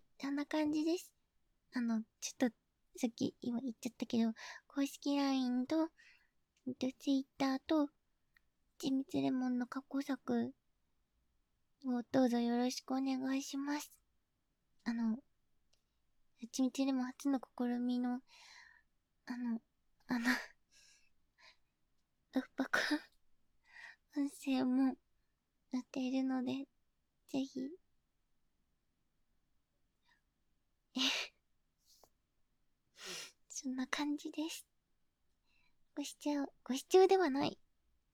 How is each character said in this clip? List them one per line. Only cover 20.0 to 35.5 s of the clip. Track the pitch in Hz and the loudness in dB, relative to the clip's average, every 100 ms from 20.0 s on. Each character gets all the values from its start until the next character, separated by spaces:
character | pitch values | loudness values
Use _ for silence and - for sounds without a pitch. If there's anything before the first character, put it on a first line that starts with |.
| - | -4
あ | 247 | 0
の、 | 240 | 2
<laughs> | 247 - - _ - - - _ _ _ _ - - _ _ _ _ _ _ _ 262 | 0 -2 -18 _ -20 -20 -20 _ _ _ _ -20 -20 _ _ _ _ _ _ _ -4
オ | |
フ | - | -4
パ | - 262 | -6 -2
コ | - - 302 - _ _ _ _ _ _ - - - _ 294 | -2 0 -2 -4 _ _ _ _ _ _ -20 -20 -20 _ -4
音 | 277 | -4
声 | - 269 262 | -4 -2 0
も | 254 254 262 - _ _ _ _ _ _ _ | 2 2 2 0 _ _ _ _ _ _ _
な | 254 | -6
っ | - | -4
て | 262 | -4
い | 254 | -2
る | 262 | 0
の | 262 262 | 0 0
で、 | 247 262 277 _ _ _ _ _ - | -2 -4 -8 _ _ _ _ _ -6
ぜ | 269 | -4
ひ。 | 269 262 269 370 _ _ _ _ _ _ _ _ _ _ _ _ _ _ _ _ _ _ _ _ _ _ _ _ _ _ _ _ _ _ _ | -2 -6 -8 -10 _ _ _ _ _ _ _ _ _ _ _ _ _ _ _ _ _ _ _ _ _ _ _ _ _ _ _ _ _ _ _
<laughs> | 262 262 - - _ _ _ _ _ _ - - _ _ _ _ _ _ _ _ - - 185 - - - | -2 -2 -2 -6 _ _ _ _ _ _ -20 -20 _ _ _ _ _ _ _ _ -16 -12 -12 -14 -18 -18
そ | - 269 | -10 -6
ん | 254 | -6
な | 254 | -2
感 | - 294 294 | -2 -2 -4
じ | 311 | -6
で | 302 320 | -8 -8
す。 | - - _ _ _ _ _ _ _ _ | -8 -16 _ _ _ _ _ _ _ _